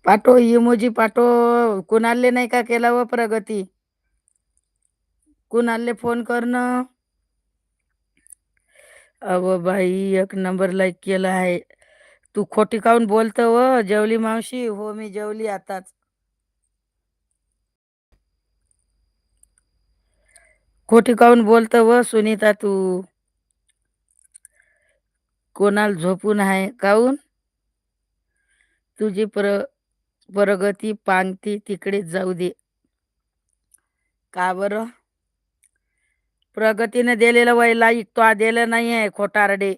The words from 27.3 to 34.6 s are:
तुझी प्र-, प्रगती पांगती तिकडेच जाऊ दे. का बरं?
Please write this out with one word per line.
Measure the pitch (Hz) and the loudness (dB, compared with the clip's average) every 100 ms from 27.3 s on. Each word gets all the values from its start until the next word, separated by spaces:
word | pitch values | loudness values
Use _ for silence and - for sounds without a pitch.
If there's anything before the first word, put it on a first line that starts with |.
| _ _ _ _ _ _ _ _ _ _ _ _ _ _ _ _ _ | _ _ _ _ _ _ _ _ _ _ _ _ _ _ _ _ _
तुझी | 214 190 | -6 -4
प्र-, | 214 - 202 202 262 _ _ _ _ _ _ | -4 -2 -2 -2 -6 _ _ _ _ _ _
प्रगती | 196 202 196 202 196 214 | -2 0 0 -2 -4 -8
पांगती | 208 - 185 190 190 208 208 - | -6 -2 0 0 -6 -8 -10 -8
तिकडेच | 190 196 202 | -10 -6 -6
जाऊ | 165 180 185 | -6 -6 -6
दे. | 175 180 - _ _ _ _ _ _ _ _ _ _ _ _ _ _ _ _ _ | -6 -8 -8 _ _ _ _ _ _ _ _ _ _ _ _ _ _ _ _ _
का | 180 180 | -4 -4
बरं? | 185 | -2